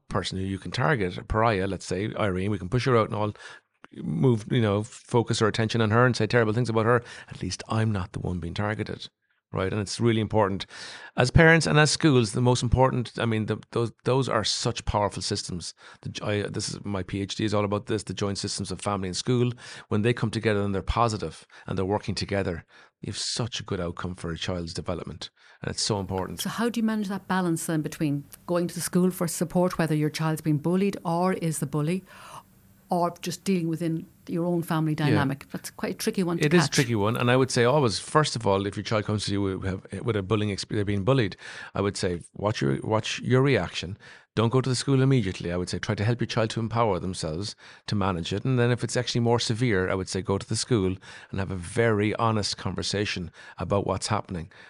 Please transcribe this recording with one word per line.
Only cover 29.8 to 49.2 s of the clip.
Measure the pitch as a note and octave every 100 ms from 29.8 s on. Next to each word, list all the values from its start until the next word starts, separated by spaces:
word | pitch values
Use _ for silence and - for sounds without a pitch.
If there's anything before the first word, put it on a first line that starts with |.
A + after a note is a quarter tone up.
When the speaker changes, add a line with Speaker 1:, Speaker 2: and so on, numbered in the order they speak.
| D#3+
Speaker 2:
your | D3+ D3+
child's | - D#3+ D#3
being | D#3+ D3
bullied | E3 F#3 G3+ -
or | E3+ E3+ F#3
is | F#3 E3 D3+
the | C#3+
bully, | D3+ D3+ F#3 F#3 - - - - _ - _ _
or | F3+ E3+ E3+
just | F3 -
dealing | - F#3 E3
within | D#3+ E3+ E3 - - -
your | E3+
own | F3 F3
family | E3 D#3+ D#3 D3+
Speaker 1:
Yeah. | D3
Speaker 2:
dynamic? | D3 C#3 C#3 -
That's | - -
quite | - -
a | -
tricky | A3 G#3
one | F3 E3+
to |
Speaker 1:
It | D3+
is | F3
a | -
Speaker 2:
catch. |
Speaker 1:
tricky | - A#2+
one, | A2+ G2+ B2+
and | B2
I | B2+
would | B2+
say | B2+
always, | A#2 D3+ B2 F#2
first | - D#3 D3 -
of | A2
all, | G2 G2+
if | G2+
your |
child | G2 A2
comes | G#2 G#2+
to | -
you | G2+
with, | G2 F#2
with, | F#2+ F#2+ - G2
with | G2+ G#2
a |
bullying | F#2 A2 G#2
exp-, | F#2+ -
they're | G#2+
being | G2+ G2+
bullied, | G2 C3+ G2+ - - - -
I | -
would | G2+ -
say | F#2+ F2 -
watch | - G2+ -
your, | C2+ C2+
watch | - G#2+ - -
your | - B2+
reaction. | C#3 A2+ E2 - D#2+ G#2 - - _ -
Don't | A2+
go | C3
to | B2+
the | B2
school | - C3+
immediately. | C3+ C3+ F#2+ - E2+
I | F2
would | F2+
say | F2
try | -
to | G#2
help | G#2 A#2+
your | A2
child | - A2
to | A#2
empower | A2 A2+ A#2 F2
themselves | F2+ F#2 E2 D#2+ G#2 - - - -
to | G#2
manage | F#2+ F2 E2+
it, | F#2+
and | - B2+
then | A#2+
if | A#2+
it's | A#2+ B2
actually | A#2+ B2+